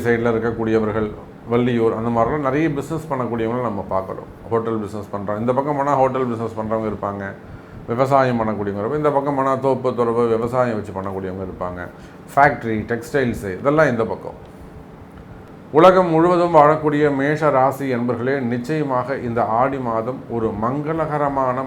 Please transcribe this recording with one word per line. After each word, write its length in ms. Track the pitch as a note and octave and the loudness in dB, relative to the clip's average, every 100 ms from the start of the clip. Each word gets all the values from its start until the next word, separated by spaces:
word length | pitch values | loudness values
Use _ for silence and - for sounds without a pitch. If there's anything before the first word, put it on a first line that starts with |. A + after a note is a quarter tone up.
| A#2+ | 2
சைடில் 260 | A#2 A#2 | 2 2
இருக்கக்கூடியவர்கள், 760 | A2+ A2+ A2 A2+ A2 G#2+ A2 G#2+ G#2+ - - - | 0 0 -2 0 2 2 -2 -4 -6 -16 -16 -2
வள்ளியூர், 420 | A#2+ B2 A#2+ A2+ G#2 | 0 2 2 2 0
அந்த 120 | A#2 A#2 | 0 2
மாதிரிலாம் 320 | A2+ D3+ C3+ | 2 0 0
நிறைய 220 | C#3 D#3+ C#3 | 0 0 -2
பிசினஸ் 320 | C3+ D#3+ - | -4 -6 -4
பண்ணக்கூடியவங்களை 520 | C3 A#2+ A#2 A2+ B2 B2 | -4 -4 -2 -2 -2 -4
நம்ம 160 | G2+ F#2 | -4 -4
பார்க்குறோம். 380 | F#2+ F#2+ - - - - | -4 -4 -8 -12 -16 -4
ஹோட்டல் 280 | A2+ A2+ A2+ | -2 -2 -4
பிசினஸ் 320 | G2+ G#2 F#2+ | -4 -8 -8
பண்றோம். 260 | G2+ G2 G#2 | -8 -6 -4
இந்த 80 | A#2 B2+ | -2 0
பக்கம் 200 | C#3+ C#3+ | 0 -2
போனா 140 | C#3+ C#3 | 0 2
ஹோட்டல் 260 | C3 B2+ B2+ | 2 0 -2
பிசினஸ் 260 | A2+ A2+ G#2 | -4 -6 -6
பண்றவங்க 320 | G#2+ A2 A2 | -4 -2 -2
இருப்பாங்க, 320 | G2 G2+ G2+ G2 G2 - - - - - | -4 -6 -6 -8 -12 -16 -18 -18 -14 -6
விவசாயம் 480 | A#2+ C3 C#3 B2+ A#2+ | -2 2 4 2 2
பண்ணக்கூடியவங்க 400 | G#2+ G#2 G2+ G2+ | 0 -2 -4 -4
இருப்பாங்க. 220 | G#2+ D3 | -4 0
இந்த 80 | D3+ C#3 | 0 0
பக்கம் 200 | C#3 C#3 | 0 0
போனா 140 | C3+ C3+ C3+ | 0 0 0
தோப்பு, 220 | B2 B2+ A#2 | 0 0 0
துறவு, 260 | A#2 A#2 A#2+ A2+ | 0 2 2 2
விவசாயம் 420 | A#2 B2+ B2 G#2+ | 0 0 0 -2
வச்சு 140 | G2 F#2+ | -6 -6
பண்ணக்கூடியவங்க 480 | G2 F#2+ F#2+ F#2 F#2 | -6 -6 -6 -6 -8
இருப்பாங்க, 300 | E2+ F2+ F2+ F2 - - - - | -8 -8 -8 -12 -14 -20 -20 -4
ஃபேக்டரி, 440 | - C#3+ C#3 A#2 A2 G#2 | 4 4 4 -2 -4 -2
டெக்ஸ்டைல்ஸ், 560 | A#2 - C#3+ B2 G2 G2 F#2 | -6 -2 -2 -2 -2 -6 -4
இதெல்லாம் 320 | A#2+ D3+ D3+ | 0 2 4
இந்த 120 | A#2 G#2+ | 2 -2
பக்கம். 260 | F#2 - - - - - - - - - - - - - - - C#3 | -4 -10 -14 -18 -20 -20 -20 -20 -20 -20 -20 -20 -20 -20 -20 -2 8
உலகம் 340 | F3+ F#3 F3 | 8 8 6
முழுவதும் 400 | D#3+ F3 F3 F3 D#3+ | 4 4 4 6 8
வாழக்கூடிய 480 | D3 D#3 D3+ D3 D3 C#3 | 8 6 2 2 2 2
மேஷ 300 | C#3 D3+ D#3 C3 | 0 2 2 4
ராசி 300 | C3 - C#3 A#2+ | 4 2 -2 -2
என்பர்களே, 400 | A#2+ A2 A#2+ C#3 A#2+ | 0 -2 0 -2 0
நிச்சயமாக 640 | B2 A#2+ D#3 C#3+ B2+ B2 C3 A#2+ | -2 -2 -2 0 -2 -2 -4 -2
இந்த 120 | A#2 G#2+ A2+ | -2 0 2
ஆடி 180 | C3+ C3+ B2 | 0 0 -2
மாதம் 320 | A2+ A2 C3 - A#2 | -2 -4 -6 -6 -2
ஒரு 140 | A2 G2+ | -2 -2
மங்களகரமான 1000 | A2+ C#3 D3 D#3+ D3 D3 C#3+ C3+ C3 B2 | -2 -2 -2 -2 -2 0 0 0 0 -2